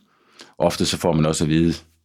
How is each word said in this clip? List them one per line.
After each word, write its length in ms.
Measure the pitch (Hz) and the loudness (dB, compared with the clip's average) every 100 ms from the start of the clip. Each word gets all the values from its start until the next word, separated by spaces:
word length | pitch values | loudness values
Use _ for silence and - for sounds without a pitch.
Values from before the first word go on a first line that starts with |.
| _ _ _ - - - | _ _ _ -20 -20 -4
Ofte 280 | 87 - 87 | -2 0 -4
så 100 | 82 | -2
får 160 | 90 | 0
man 140 | 78 78 | 2 0
også 180 | 80 | 0
at 60 | 78 | 0
vide, 240 | 80 85 78 - _ | 2 0 -2 -8 _